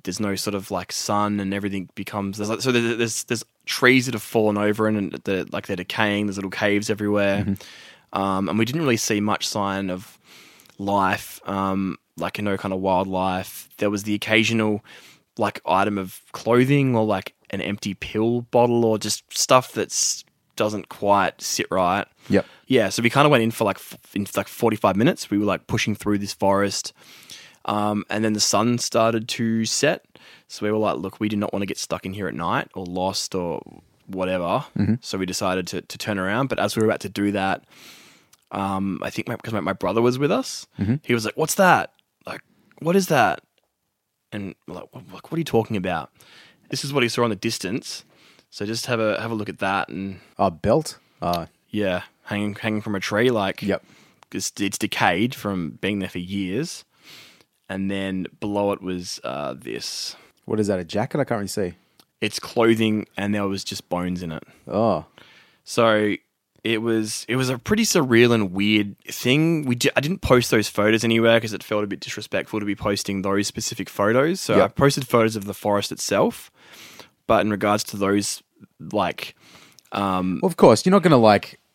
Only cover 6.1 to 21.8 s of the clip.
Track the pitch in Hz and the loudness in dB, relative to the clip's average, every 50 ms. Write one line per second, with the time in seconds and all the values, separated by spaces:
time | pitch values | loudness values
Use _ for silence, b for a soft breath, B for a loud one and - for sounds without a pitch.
6.1 | 104 101 104 104 95 101 95 95 92 - 113 104 104 104 104 - 107 98 104 104 | 2 0 -2 -2 -4 -4 -6 -8 -4 -2 0 2 2 2 2 0 -2 -2 0 0
7.1 | 104 101 101 101 98 101 101 101 98 - - - - - - - - - _ _ | 2 2 2 2 2 0 0 -2 -2 -4 -6 -16 -20 -20 -20 -20 -20 -20 _ _
8.1 | - 98 98 98 95 95 98 80 90 107 113 113 127 165 165 135 117 110 - - | -4 -2 0 0 0 0 0 0 0 0 0 0 0 -2 0 2 2 0 0 -2
9.1 | 113 104 104 107 101 - - - - 107 101 98 95 98 98 95 90 92 104 - | -2 0 0 0 -2 -2 -4 -4 -4 -2 -2 -2 -2 -4 -4 -6 -6 -8 -10 -16
10.1 | - _ b b b b b b b b b b b - 98 98 101 101 95 92 | -20 _ b b b b b b b b b b b -8 -4 0 2 2 4 2
11.1 | 95 - - - - - - - 98 98 98 98 95 98 98 92 - - _ _ | 2 0 -4 -12 -16 -14 -8 -6 -4 -2 -2 -2 0 -2 -2 -4 -6 -8 _ _
12.1 | _ - 82 87 - - 104 104 98 95 - 101 95 95 95 95 92 90 95 95 | _ -8 -6 -6 -6 -4 -4 -2 -4 -2 -2 -4 -4 -2 0 2 2 2 2 0
13.1 | 95 92 92 95 92 92 90 - - - - _ _ - 107 104 104 101 101 107 | -2 -2 -2 0 -2 -4 -6 -8 -12 -18 -20 _ _ -2 -2 -2 0 -2 -2 -4
14.1 | 104 104 - - 113 110 110 107 117 113 110 107 107 107 b b b b b b | -4 -4 0 4 4 4 4 4 2 2 2 0 0 -2 b b b b b b
15.1 | b b b b _ - 107 98 - - - - 87 95 98 107 104 101 95 92 | b b b b _ -2 -2 -2 -2 -6 -2 0 2 2 2 2 0 -2 -4 -6
16.1 | - - _ _ - - - 110 120 123 131 131 143 143 139 131 123 113 110 107 | -10 -16 _ _ -16 -8 0 4 6 6 6 6 4 4 4 4 2 2 2 2
17.1 | 101 95 - - - _ _ _ - 98 - 87 104 101 - 104 95 - - - | 0 -2 -4 -8 -14 _ _ _ -8 -6 -4 -6 -6 -6 -6 -8 -8 -6 -10 -6
18.1 | - 107 110 117 120 120 120 - - 120 120 120 120 120 117 113 110 104 - 107 | -2 0 0 2 0 0 -4 2 4 4 4 6 4 4 4 2 2 0 -2 -4
19.1 | - - - _ - - - - 131 127 120 - - 113 90 - - - - - | -4 -6 -8 _ -4 -4 2 6 6 4 4 2 -4 -4 -4 -2 -2 -2 -2 -2
20.1 | - - - _ _ _ _ _ _ - 110 107 107 104 - - - - - 101 | -2 -6 -10 _ _ _ _ _ _ -2 -2 -2 -2 -4 -10 -12 -10 -4 2 4
21.1 | 101 101 95 87 - - - - - - - - 82 95 | 4 4 4 2 0 -4 -8 -6 -4 -4 -2 0 2 2